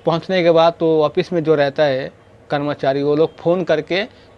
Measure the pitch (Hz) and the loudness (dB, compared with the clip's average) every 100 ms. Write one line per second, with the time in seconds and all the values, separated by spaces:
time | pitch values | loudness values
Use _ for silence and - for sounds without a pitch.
0 | - 165 - 185 175 165 165 165 165 156 | -2 -2 -2 0 2 4 4 2 0 2
1 | 147 165 175 175 156 151 143 139 151 131 | 0 -2 -4 -2 0 0 0 0 -2 -2
2 | - - _ - - 147 147 143 143 139 | -6 -14 _ -20 -8 -6 -4 -4 -2 -2
3 | 143 147 160 - 165 185 170 156 151 180 | 0 0 0 -2 -2 -2 0 -2 -2 -4
4 | 226 - - | -6 -12 -20